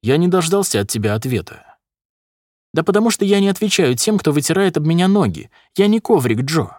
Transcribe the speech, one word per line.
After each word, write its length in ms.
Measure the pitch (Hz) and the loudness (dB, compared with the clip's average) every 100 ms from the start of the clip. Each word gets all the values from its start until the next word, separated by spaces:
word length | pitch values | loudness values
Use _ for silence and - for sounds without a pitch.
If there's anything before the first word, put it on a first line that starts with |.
Я 160 | 110 143 | 0 2
не 100 | 180 | 2
дождался 520 | 185 165 196 190 107 | 2 2 0 0 -2
от 100 | 101 | -2
тебя 240 | 113 104 | -2 -2
ответа». 640 | 107 127 120 - - - - _ _ _ _ _ _ _ _ _ | -2 -2 -4 -6 -18 -20 -20 _ _ _ _ _ _ _ _ _
«Да 100 | 160 | -4
потому 280 | 160 202 226 | 0 0 0
что 140 | - 202 | 0 0
я 140 | 202 | 2
не 80 | 196 | 2
отвечаю 480 | 196 214 - 156 123 | 0 -2 0 0 0
тем, 220 | - 214 | 0 0
кто 140 | - | 0
вытирает 440 | 147 - 165 196 165 | -2 -2 0 0 0
об 120 | 151 | 0
меня 200 | 165 185 | 2 2
ноги. 440 | 202 139 82 - _ _ - | 2 0 -2 -14 _ _ -2
Я 120 | 202 | 2
не 120 | 220 | 2
коврик, 420 | - 214 123 113 | 2 0 2 -2
Джо». 340 | 135 160 120 | 0 -2 -4